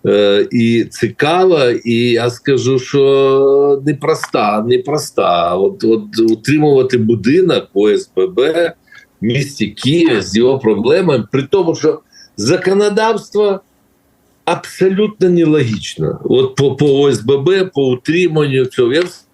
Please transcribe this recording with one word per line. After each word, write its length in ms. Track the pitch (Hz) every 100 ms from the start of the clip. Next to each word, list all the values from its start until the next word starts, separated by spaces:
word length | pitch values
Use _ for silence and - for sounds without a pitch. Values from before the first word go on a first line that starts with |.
| -
е, 420 | 101 101 101 -
і 340 | 123 113 117 104
цікава, 840 | - 110 - 147 175 185 160 123 117 117
і 80 |
я 360 | 117 123 117 120
скажу, 500 | 120 - 131 117 131
що 1000 | 127 143 135 139 135 135 139 139 143 139 139
непроста, 760 | 147 151 156 - 143 104 104 113
непроста. 880 | 127 135 151 - - 98 87 85 90
От, 280 | 98 98
от 360 | 113 110 104 110
утримувати 800 | 113 113 139 151 151 139 123 123
будинок 680 | 110 113 101 165 180 120 -
О 160 | 98 104
С 220 | 98 - -
Б 120 | 95
Б 460 | 92 143 165 170 - _ - _ _
в 40 | 110
місті 420 | 120 131 - 104
Києві 540 | - 127 165 165 110
з 160 | 92 101
його 220 | 123 131
проблемами, 680 | 113 101 120 170 180 131 -
при 120 | 135
тому, 320 | 131 196 170 156
що 240 | 151 - _ _ - -
законодавство 1200 | 107 175 185 196 208 202 220 220 - 202 208 190 _ _ _ _ _ _ _ _ -
абсолютно 840 | 170 - - 190 190 214 - 185
нелогічне. 880 | 175 160 151 120 104 - - 78 -
От 320 | - 123 131 -
по, 200 | 139 139
по 260 | 147 139
О 100 | 143
С 100 | 117
Б 160 | 110 139
Б, 280 | 143 190 185
по 140 | 143 135
утриманню 800 | 127 - 170 180 156 147 131 127
цього, 280 | - 120
я 80 | 143
вам 80 | 180 - _